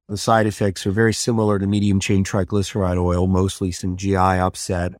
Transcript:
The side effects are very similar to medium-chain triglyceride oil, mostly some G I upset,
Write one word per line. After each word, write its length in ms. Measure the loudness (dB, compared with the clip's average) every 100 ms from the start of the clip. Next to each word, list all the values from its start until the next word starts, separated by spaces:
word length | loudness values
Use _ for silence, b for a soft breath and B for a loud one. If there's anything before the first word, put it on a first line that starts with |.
| -10
The 100 | -4
side 280 | 2 2 2
effects 400 | 0 -2 -2 -4
are 60 |
very 240 | 2 2 2
similar 420 | -2 0 2 2
to 80 | 0
medium-chain 600 | 2 2 2 2 0 2
triglyceride 800 | -2 0 -2 -2 -2 0 0
oil, 220 | 0 0 2
mostly 460 | 2 0 -2 -6
some 260 | -4 -8 -6
G 180 | -2 2
I 240 | 2 2
upset, 540 | 0 -4 -6 -4 -4